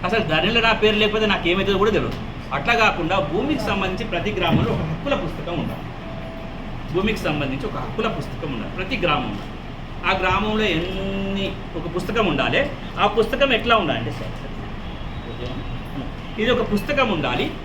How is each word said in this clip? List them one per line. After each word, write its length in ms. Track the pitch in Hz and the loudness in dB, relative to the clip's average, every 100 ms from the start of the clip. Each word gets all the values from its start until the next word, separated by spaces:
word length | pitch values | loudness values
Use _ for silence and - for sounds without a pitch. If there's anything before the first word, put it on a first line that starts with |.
అసలు 140 | 185 220 | 2 0
ధరణిలో 420 | 160 156 185 233 | 2 2 4 4
నా 120 | 254 | 4
పేరు 240 | 214 214 208 | 4 4 4
లేకపోతే 300 | 214 214 214 | 2 4 2
నాకేమవుతుందో 520 | 190 165 185 196 190 | 2 2 2 4 4
కూడా 120 | 214 | 4
తెలియదు. 240 | 190 113 - - - - | 4 0 -4 -6 -8 -4
అట్లా 220 | 139 180 | -2 2
కాకుండా 440 | 233 208 175 160 190 | 4 4 4 2 2
భూమికి 420 | 147 175 277 285 | 2 0 0 0
సంబంధించి 500 | - 196 190 185 226 | 0 0 0 -2 -2
ప్రతి 220 | 175 180 | -2 0
గ్రామంలో 400 | 196 170 151 233 | 0 4 4 4
ఒక 80 | - | 0
హక్కుల 340 | - - 285 | -2 -2 0
పుస్తకం 380 | 269 165 - 170 | 0 -2 -4 -4
ఉండాలి. 280 | 175 - - - - - - - - - - - - - | -4 -4 -6 -8 -10 -10 -8 -8 -10 -10 -8 -8 -8 -2
భూమికి 240 | 165 214 208 | 0 0 0
సంబంధించి 480 | 170 147 135 131 117 | 0 0 -2 -2 -4
ఒక 100 | 117 | -4
హక్కుల 320 | - - 311 | -4 -2 -2
పుస్తకం 440 | 294 - - 156 | -2 -6 -6 -6
ఉండాలి 240 | 120 104 170 | -4 -6 -6
ప్రతి 200 | 185 262 | -4 0
గ్రామంలో. 460 | 170 143 120 - - - - - - - 180 | 2 2 0 -6 -8 -10 -10 -10 -10 -4 0
ఆ 80 | 185 | 2
గ్రామంలో 460 | 185 190 214 214 | 2 2 2 2
ఎన్ని, 880 | 214 160 180 190 190 196 196 196 190 - - 165 | 2 2 0 -2 -2 -2 -2 -2 -2 -4 -8 -6
ఒక 200 | 165 175 | -4 -4
పుస్తకం 300 | 175 214 196 | -2 2 2
ఉండాలి. 440 | 135 120 165 285 - - - | 2 2 2 0 -4 -8 0
ఆ 80 | 202 | 2
పుస్తకం 460 | 226 208 247 277 | 4 2 4 4
ఎట్లా 240 | 240 233 233 | 4 4 4
ఉండాలంటే, 340 | 165 113 113 | 4 0 -2
సార్, 400 | - - - - - - - - - - - - - 120 127 127 - - 139 123 - - - | -4 -6 -6 -8 -8 -8 -8 -8 -8 -8 -8 -8 -8 -6 -6 -6 -6 -6 -6 -6 -8 -8 0
ఇది 100 | 226 | 2
ఒక 220 | 247 220 | 2 2
పుస్తకం 400 | 202 - 277 240 | 0 0 2 2
ఉండాలి. 380 | 165 135 127 285 - | 2 0 0 -2 -4